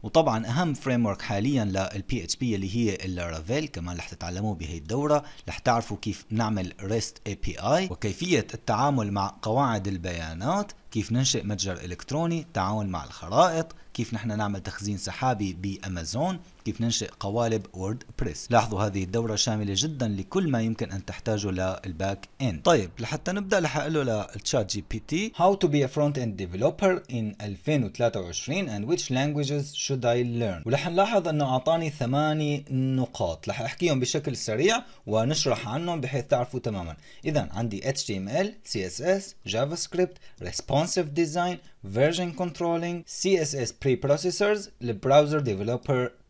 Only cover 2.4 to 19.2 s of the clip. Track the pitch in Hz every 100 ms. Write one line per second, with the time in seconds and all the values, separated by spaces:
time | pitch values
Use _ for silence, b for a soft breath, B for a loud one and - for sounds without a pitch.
2.4 | 127 98 95 117 110 90 92 90 85 80
3.4 | 85 139 151 90 87 87 - 92 85 92
4.4 | 107 85 78 82 78 127 147 147 147 B
5.4 | - - 127 117 - - 107 - - 107
6.4 | 110 101 90 - 98 113 - - - -
7.4 | - - 110 165 190 - 107 - 180 139
8.4 | - - - 110 143 131 104 101 98 -
9.4 | 110 123 135 107 98 92 87 85 80 82
10.4 | 123 202 202 - - 110 101 120 135 117
11.4 | 101 101 98 87 87 87 - 147 170 165
12.4 | - 101 95 107 98 87 69 - 85 120
13.4 | 180 165 165 b b - 110 110 110 107
14.4 | 104 98 - - 101 98 95 - 131 107
15.4 | 98 85 98 95 98 87 78 117 175 175
16.4 | B B 110 107 117 110 107 - 98 113
17.4 | 117 110 95 92 95 127 - - 117 -
18.4 | - 117 110 98 104 98 90 117